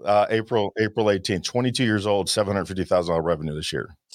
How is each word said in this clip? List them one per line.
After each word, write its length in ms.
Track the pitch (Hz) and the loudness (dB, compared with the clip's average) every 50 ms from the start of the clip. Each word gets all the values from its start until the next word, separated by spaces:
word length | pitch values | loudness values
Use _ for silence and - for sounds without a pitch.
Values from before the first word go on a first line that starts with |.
| 60 | 0
Uh, 220 | 95 104 104 104 - | 2 4 4 4 2
April, 460 | 113 110 110 - 123 110 101 95 - 110 | 0 -2 0 0 0 0 0 0 0 -2
April 320 | 110 107 - 117 107 104 | -2 0 0 2 2 2
eighteenth, 340 | 101 95 - - 101 85 - | 2 2 0 -2 -2 -2 -4
twenty-two 400 | - - 123 127 127 113 - 123 | -4 -2 0 0 0 0 0 2
years 220 | 110 110 101 98 | 2 2 2 2
old, 220 | 104 101 98 90 - | 0 0 0 0 0
seven 240 | - 110 104 98 101 | 0 0 0 0 0
hundred 120 | 98 85 | -2 -2
fifty 180 | - 95 95 87 | -4 -4 -6 -2
thousand 280 | - 95 90 85 85 | 0 2 2 2 2
dollar 100 | 85 82 | 0 0
revenue 320 | 80 85 85 73 78 78 76 | 2 0 0 -2 -2 -6 -6
this 180 | 78 82 - | -6 -6 -6
year. 240 | 80 65 - - - _ _ _ | -4 -6 -6 -8 -12 _ _ _